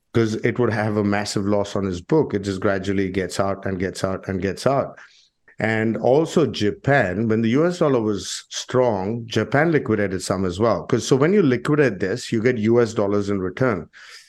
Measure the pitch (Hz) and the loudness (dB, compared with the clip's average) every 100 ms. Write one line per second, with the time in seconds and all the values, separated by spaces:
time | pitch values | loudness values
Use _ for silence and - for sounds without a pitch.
0 | _ 117 113 110 123 113 120 107 107 107 | _ 0 0 0 -2 0 0 0 0 0
1 | 101 101 104 110 98 104 101 104 95 90 | 0 0 -2 -4 0 0 0 -2 -4 -4
2 | - 156 - 104 98 95 104 98 92 98 | 0 0 2 -2 -4 -2 -2 -2 -2 -2
3 | 95 95 90 - 98 95 98 92 92 - | -2 -4 -4 -2 -4 -4 -6 -4 -4 -4
4 | 95 92 - 95 95 90 127 135 - - | -4 -4 -6 -4 -4 -2 0 0 -2 -10
5 | - _ _ _ _ - 110 110 110 110 | -20 _ _ _ _ -6 -2 0 0 0
6 | 117 139 160 180 135 92 104 - - 139 | 2 2 2 0 0 0 -2 0 2 2
7 | 98 92 113 110 113 131 170 175 156 123 | 2 0 0 2 2 2 2 0 0 2
8 | 107 98 - - - - - 123 123 101 | 0 -2 -6 -12 -12 -12 -2 2 2 0
9 | 95 117 113 113 107 139 165 151 - 107 | -2 -6 -4 -2 0 2 2 2 2 0
10 | 101 90 - 95 95 87 117 92 - 120 | 0 -2 -2 -2 -2 0 2 0 0 0
11 | - 135 151 208 156 123 147 147 135 92 | 2 4 4 4 4 2 2 2 2 2
12 | 95 120 - 113 117 120 107 120 113 104 | -2 -4 -2 0 2 2 4 4 4 0
13 | 101 101 101 101 92 - 131 123 - - | 0 0 0 -2 -4 -2 0 0 -6 -16
14 | - - | -20 -20